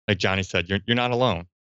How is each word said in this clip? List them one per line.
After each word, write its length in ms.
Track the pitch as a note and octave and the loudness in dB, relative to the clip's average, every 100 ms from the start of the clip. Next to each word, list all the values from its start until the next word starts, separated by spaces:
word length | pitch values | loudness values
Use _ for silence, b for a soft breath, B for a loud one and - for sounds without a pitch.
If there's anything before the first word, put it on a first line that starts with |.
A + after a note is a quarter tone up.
| - | -2
like 100 | F#2+ | 0
Johnny 240 | G2+ F#2+ | 0 0
said, 260 | F#2 F#2+ E2+ | 0 -2 -2
you're, 120 | G2 G2 | -4 0
you're 100 | A#2+ | 0
not 160 | B2 | 0
alone. 340 | A#2+ B2+ E2+ F2+ _ | 2 2 0 -6 _